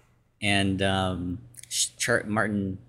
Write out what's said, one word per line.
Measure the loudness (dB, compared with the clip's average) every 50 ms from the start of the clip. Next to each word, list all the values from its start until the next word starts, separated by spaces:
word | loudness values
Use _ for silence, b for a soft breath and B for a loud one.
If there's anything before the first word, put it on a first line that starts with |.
| -20 _ _ _ _ _ _ _ 0
and, | 0 2 2 2 2 2 2 2
um, | 2 2 2 2 0 0 -2 -4 -4 -6 -6 -8 -14 -20 -20 -14 -8
Sh-, | -4 -2 -2 -2 -2 -4
Char-, | 0 2 2 2 0
Martin, | 0 0 0 0 0 0 0 0 -2 -4 -6 -10